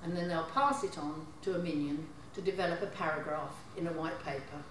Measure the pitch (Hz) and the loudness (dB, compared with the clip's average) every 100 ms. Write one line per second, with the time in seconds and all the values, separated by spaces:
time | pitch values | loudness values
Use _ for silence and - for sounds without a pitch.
0 | 170 175 175 165 - 269 277 - 196 - | 0 0 2 2 2 4 6 6 0 0
1 | 147 156 156 - - 175 175 151 143 147 | -2 -2 -6 -4 0 2 2 2 2 0
2 | 160 - - - 185 180 175 170 202 - | -2 -10 -10 -2 0 2 2 2 -2 0
3 | 165 151 139 151 147 - - - 170 160 | 0 0 0 -2 -2 -8 -10 -4 -2 0
4 | 160 175 - 139 131 147 147 | -2 -2 -4 -4 -6 -10 -10